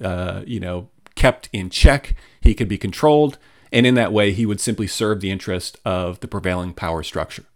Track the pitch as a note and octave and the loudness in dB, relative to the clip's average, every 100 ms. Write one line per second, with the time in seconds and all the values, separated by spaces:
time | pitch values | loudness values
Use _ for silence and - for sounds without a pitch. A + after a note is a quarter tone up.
0 | F#2+ F2+ F2+ F#2+ - A2+ F2+ F2+ - _ | -6 -6 -6 -8 -8 -8 -6 -8 -10 _
1 | - - C3 - - G#2 F#2 - - C#3 | -10 0 2 2 -6 -8 -6 6 6 6
2 | - - - _ A#2+ G#2+ G#2+ G2+ G2+ - | -2 -6 -8 _ 2 4 -2 -4 -6 2
3 | D3+ D3+ D3 - _ _ - A#2 B2+ B2 | 4 6 4 -2 _ _ -2 2 4 4
4 | G#2 G#2+ G#2 G2 A2 G2+ - A2+ G2+ - | 2 2 2 2 -2 -2 -4 -4 -4 -2
5 | G#2+ G#2 F#2+ F#2+ - F2+ - - - F#2 | -2 -2 -4 -6 -6 -6 -8 -10 -6 -4
6 | F2 F2 F#2+ G2+ F#2 F2+ F2+ E2+ E2+ E2 | -4 -8 -10 -6 -4 -4 -6 -8 -6 -6
7 | D#2+ - D#2 - - | -6 -6 -8 -10 -20